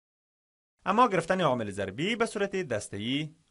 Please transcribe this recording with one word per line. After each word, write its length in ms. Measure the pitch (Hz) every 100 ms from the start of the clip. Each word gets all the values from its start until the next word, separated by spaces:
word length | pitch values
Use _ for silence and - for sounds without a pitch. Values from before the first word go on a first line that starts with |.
| _ _ _ _ _ _ _ _
اما 240 | - 214 247
گرفتن 320 | 175 - 185
عامل 300 | 151 123 104
ضربی 460 | 95 95 107 190 226
به 100 | 226
صورت 300 | 214 196 190
دسته‌ای 760 | 160 104 - 101 113 139 151 - _